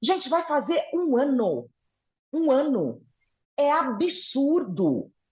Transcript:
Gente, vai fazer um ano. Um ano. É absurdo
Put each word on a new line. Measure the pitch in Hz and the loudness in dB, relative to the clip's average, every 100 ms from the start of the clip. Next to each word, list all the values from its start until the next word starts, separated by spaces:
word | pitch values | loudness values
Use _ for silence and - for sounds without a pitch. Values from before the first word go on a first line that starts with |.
Gente, | 226 370 262 | 0 0 0
vai | 330 | -2
fazer | 330 294 202 339 - | 0 -2 0 -2 -2
um | 339 349 247 | -4 0 2
ano. | 285 254 202 135 - _ _ _ _ _ _ | 2 0 0 -2 -6 _ _ _ _ _ _
Um | 311 320 | -2 2
ano. | 262 302 233 139 - _ _ _ _ _ - | 2 2 0 -2 -6 _ _ _ _ _ -2
É | 285 | 2
absurdo | 302 262 208 349 - - 262 277 339 226 165 170 120 - _ _ | 2 0 -2 -2 -4 -6 -2 2 2 0 -2 0 0 -4 _ _